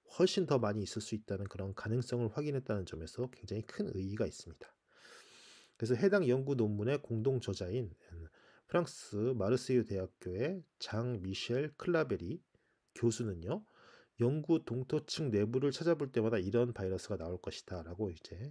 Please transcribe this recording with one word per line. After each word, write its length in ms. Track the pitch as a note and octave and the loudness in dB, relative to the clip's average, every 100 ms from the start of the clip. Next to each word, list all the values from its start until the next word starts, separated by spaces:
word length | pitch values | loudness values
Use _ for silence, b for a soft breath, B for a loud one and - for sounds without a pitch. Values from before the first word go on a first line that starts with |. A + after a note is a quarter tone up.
| - - | -6 4
훨씬 280 | F#3 G3+ D#3 | 4 4 4
더 120 | C#3 | 4
많이 240 | A2 G#2 | 4 2
있을 180 | G2 A2 | -2 -4
수 140 | - | -4
있다는 300 | G#2+ - G2 G2 | -4 -4 -4 -4
그런 280 | - G2 | -6 -6
가능성을 600 | F#2+ G#2+ A#2+ B2 B2 A#2 D3 | -4 -2 0 0 0 0 -2
확인했다는 500 | D3 C#3 C3 G#2 F2+ | -2 -2 0 -2 -2
점에서 440 | D#2+ E2 - B2+ | -6 -8 -4 -6
굉장히 320 | - - G2+ | -6 -6 -4
큰 260 | A2+ - G#3 | -4 -4 -4
의의가 320 | F#2+ F#2+ G#2+ G2 | -2 -2 -2 -2
있습니다. 500 | - - D#2+ - _ _ B B B B B B B B B | -4 -14 -16 -18 _ _ B B B B B B B B B
그래서 180 | A2+ | 0
해당 320 | A#2 G3 G3+ C#3+ | 4 4 4 4
연구 300 | B2+ C3+ C3+ | 2 2 2
논문의 460 | G#2+ G#2 G#2+ C#3+ | 2 2 0 0
공동 360 | - A2+ B2 C3 | -2 0 2 2
저자인 540 | A2 F#2+ F2+ A#2+ G#2+ - - E2+ D#2 b b b b | 0 -4 -2 -2 -4 -8 -16 -14 -16 b b b b
프랑스 480 | F3 E3+ - - | 0 0 -6 -8
마르세유 720 | G#2 A#2 B2 G2 B2 - B2+ | -2 0 2 2 2 4 2
대학교의 800 | G#2+ G2 F#2 - F#2 F2+ C#3+ F#3+ D#3 - | 2 -2 -4 -8 -6 -2 -2 -2 -8 -12
장 420 | - G#2+ B2 A#2 | -6 -2 -2 -2
미셸 520 | F#2 F#2+ - B2 D3+ - | -4 -4 -2 0 -2 -4
클라베리 640 | - E3 C#3+ G2 F2 D#3 _ _ _ _ _ - | 0 2 2 0 -4 -8 _ _ _ _ _ 0
교수는요, 680 | A#2 A2 A2+ F2 E2+ F#3+ G#3+ B B B B - | 2 2 -2 -4 -4 -4 -6 B B B B 0
"영구 460 | A#2+ D3+ D3+ D#3+ | 2 2 2 2
동토층 640 | - B2 B2+ D3+ - - D3 | 2 -4 0 -2 -2 -4 2
내부를 400 | G#2 G#2+ B2+ C#3 | 4 4 4 2
찾아볼 400 | C3 D#3+ D#3+ C#3 | 2 2 2 2
때마다 260 | A#2+ A2 A2+ | 2 4 4
이런 340 | F#2 A#2 B2 | 4 4 2
바이러스가 440 | A2+ F#2+ F#2 - F#2 | 0 -2 -2 -2 -4
나올 240 | E2 F#2 | -4 -6
것이다"라고 720 | - - - F2+ E2 F2 G#2 | -6 -10 -8 -8 -8 -4 -4
이제 400 | E2 - F2 C3+ | -4 -12 -10 -10